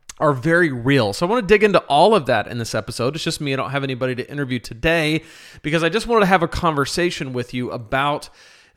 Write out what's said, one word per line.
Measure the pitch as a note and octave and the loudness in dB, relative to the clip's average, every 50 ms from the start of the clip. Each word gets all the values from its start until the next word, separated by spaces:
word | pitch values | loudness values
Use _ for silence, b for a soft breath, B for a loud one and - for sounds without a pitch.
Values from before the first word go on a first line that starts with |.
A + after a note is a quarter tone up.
| _ - - - | _ -18 -8 0
are | C#3 D3+ | 0 0
very | C#3+ B2+ A2+ D#3+ E3 F3 F3+ D#3+ | 0 2 2 2 4 4 4 2
real. | C3 A#2+ A2+ C3 C#3+ C3+ A2+ G2+ | 0 -2 2 2 4 4 4 2
So | G2+ - F3 F3 | 0 -2 0 0
I | |
wanna | A3 B3+ | 0 0
dig | G#3+ E3+ G#3+ G#3 G3+ | 2 4 4 6 6
into | G#3+ F#3 F3 | 6 4 4
all | - - C#3 D3 E3+ G#3+ A3+ | 2 4 4 4 6 6 6
of | G3 C3+ A#2+ | 4 2 2
that | B2 G#2+ G#2 - | 0 0 0 -2
in | - A#2+ | -6 -8
this | A#2 - - | -6 -6 -6
episode. | A2+ G#2+ - A#2 - A#2 B2+ D3+ | -6 -6 -6 -6 -4 -4 -4 -4
It's | E3 - | -4 -6
just | E3 D3+ - | -6 -6 -4
me. | D3+ C#3+ | -4 -4
I | C3+ C3 | -4 -4
don't | A#2 - | -4 -4
have | C3 C#3 C3+ | -6 -4 -4
anybody | C3+ C3 A#2+ C3 B2+ B2+ | -4 -6 -4 -4 -4 -4
to | A#2+ - - | -4 -8 -10
interview | C#3+ D3 C#3+ B2 B2+ A#2+ | -6 -8 -6 -4 -4 -6
today | - - A#2+ A2+ B2 D#3+ E3 E3+ D#3 D3+ D#3 D#3+ B B B B B B B B - | -6 -8 -12 -4 0 0 2 2 0 0 -2 -2 B B B B B B B B -6
because | D3+ D3 E3 E3 | -2 0 0 0
I | E3 | 0
just | E3 A3+ G#3+ A3+ | -2 -2 -2 0
wanted | A#3 A3 | 2 2
to | G3 F3+ | 4 4
have | F#3+ F3+ E3+ | 4 2 2
a | D#3+ | 0
conversation | - - - E3+ D#3 C#3+ C#3 - - F3+ F3 F3+ F3 - D#3 C3 B2+ | -4 -2 -2 -2 0 0 -2 -2 -2 -2 -2 -2 -2 -4 -8 -8 -6
with | B2 A#2+ - - | -6 -6 -6 -6
you | B2 B2 A2 | -6 -6 -6
about | E2+ B2 A#2 G#2 C3+ C3 C#3+ D3 D3 - - - b b b b b b b b b | -8 -10 -8 -4 -4 -2 -2 -2 -2 -4 -8 -14 b b b b b b b b b